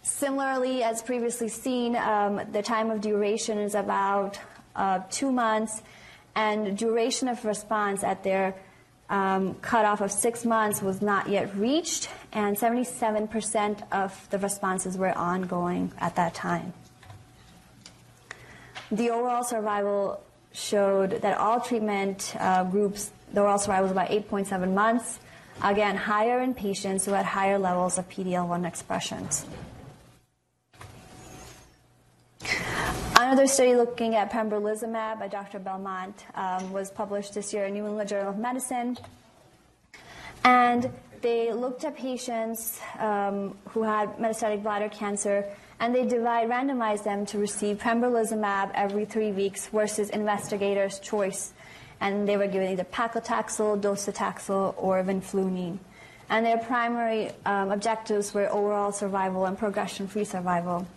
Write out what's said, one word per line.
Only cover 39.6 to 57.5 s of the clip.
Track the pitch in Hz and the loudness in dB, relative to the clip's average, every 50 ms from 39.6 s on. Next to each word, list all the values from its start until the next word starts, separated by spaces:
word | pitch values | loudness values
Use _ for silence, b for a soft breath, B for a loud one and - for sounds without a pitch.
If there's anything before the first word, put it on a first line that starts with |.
| _ _ _ _ _ _ B B B B B B B B B B | _ _ _ _ _ _ B B B B B B B B B B
And | - 262 247 247 247 247 240 247 247 254 - - - - - - | 6 6 8 8 6 4 4 2 0 -2 -6 -10 -18 -20 -14 -4
they | - 233 233 233 233 233 | -2 0 0 2 0 0
looked | 220 233 247 262 254 247 311 | -2 -2 -4 -4 -6 -6 -6
at | 302 269 | -8 -6
patients, | - 233 262 254 240 - - 233 226 226 226 226 226 - - - - B B B - | -6 -6 -6 -6 -6 -6 -4 -4 -4 -2 -4 -4 -6 -8 -10 -10 -10 B B B -4
um, | 220 214 208 202 202 202 202 202 202 196 190 - - - | -2 0 0 0 0 0 -2 -2 -4 -6 -8 -12 -18 -6
who | - 226 220 | -2 -2 0
had | 214 214 214 214 202 - | 2 2 0 0 -2 -2
metastatic | - 233 220 220 220 233 214 214 208 208 | -2 -2 -2 0 0 0 0 0 0 -2
bladder | 220 208 202 208 214 | -2 -2 -2 -2 -4
cancer, | - - 214 202 208 202 - 208 202 202 202 202 202 B B B B B | -4 -6 -4 -4 -2 -2 0 0 0 0 0 -4 -10 B B B B B
and | - 240 247 | -2 2 2
they | 254 247 | 2 2
divide, | 220 247 233 226 240 233 233 226 226 | 2 2 2 2 2 2 2 2 2
randomized | 247 247 269 277 277 247 226 214 208 208 208 | 0 0 0 0 0 0 0 0 0 0 -2
them | 214 202 202 208 | -2 -2 -2 -2
to | 202 - 208 | -2 -2 -2
receive | 208 202 - - 208 208 208 208 | -2 -2 -2 -2 0 0 -2 0
pembrolizumab | - 240 226 233 247 247 240 226 220 208 226 214 214 202 196 196 196 196 - | 0 2 2 4 4 4 4 2 2 2 0 0 0 0 0 0 0 -2 0
every | - 202 196 202 208 214 | 0 0 0 0 -2 -2
three | 208 - 220 214 214 | -2 -2 0 0 0
weeks | 196 190 196 196 190 - - - | 0 0 0 0 -2 -4 -10 -2
versus | - 214 214 208 208 - 208 208 | 0 2 2 2 2 -2 -2 0
investigator's | - 214 208 214 208 202 - - 214 202 202 202 202 202 196 196 196 - | 0 -2 0 0 0 0 -2 -4 -2 0 0 2 2 2 0 0 -2 -8
choice. | - - - 208 196 190 185 - - - B B B B B B B B B B | -6 -2 0 0 0 0 -2 -6 -8 -10 B B B B B B B B B B
And | - 202 196 208 208 202 | -2 0 0 2 2 2
they | 208 | 4
were | 196 202 | 2 2
given | 196 185 190 190 185 | 2 2 0 0 0
either | 196 190 180 | 0 -2 -4
paclitaxel, | - - - 240 226 - 240 226 - 226 226 220 - - - 214 214 208 202 | -4 -2 -2 -2 0 -2 -4 -2 0 -2 -2 -2 -4 -2 0 2 2 2 2
docetaxel, | 202 202 202 196 - - 196 - 208 196 190 - - - 196 196 196 190 - | 2 0 0 0 -2 -6 -4 -2 -2 -4 -4 -6 -4 -2 0 0 0 0 -2
or | - - 190 190 185 | 0 0 2 2 2
vinflunine. | 185 190 196 190 190 - - 196 190 190 185 180 180 170 185 202 B B B B B B B B B B | 2 0 0 -2 -2 -2 0 0 0 0 0 -2 -4 -6 -6 -8 B B B B B B B B B B
And | 196 226 226 | 0 2 4
their | 226 226 226 | 4 2 2
primary, | 226 226 262 240 233 233 240 233 233 226 220 220 202 - - - - | 0 0 0 0 0 0 0 0 0 0 0 0 -2 -4 -6 -4 -2
um, | - | 0